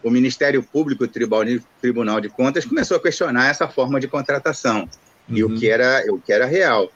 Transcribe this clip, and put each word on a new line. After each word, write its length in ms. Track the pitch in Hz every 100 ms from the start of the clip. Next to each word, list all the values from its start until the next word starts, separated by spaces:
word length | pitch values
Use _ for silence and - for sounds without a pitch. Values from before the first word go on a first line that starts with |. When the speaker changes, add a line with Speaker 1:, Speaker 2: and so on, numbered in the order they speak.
Speaker 1:
o 80 | 117
Ministério 520 | 123 127 - 143 139
Público, 420 | 120 143 156 123
o 40 | 117
Tribunal 360 | - 113 107
de, 180 | 110 123 - _
Tribunal 400 | 123 117 110 107
de 80 | 104
Contas, 360 | - 127 139
começou 320 | 120 311 - 269
a 40 |
questionar 480 | 175 165 170 123 131
essa 160 | 147 151
forma 300 | - 127 139
de 60 | 135
contratação, 800 | 147 135 139 160 151 - 107 82 - _ _ -
e 140 | 113
o 60 | 110
Speaker 2:
Uhum. 80 | 113
Speaker 1:
que 100 | 113
era, 360 | 113 127 135 107
o 80 | 95
que 140 | -
era 140 | 104 127
real. 440 | 175 170 113 92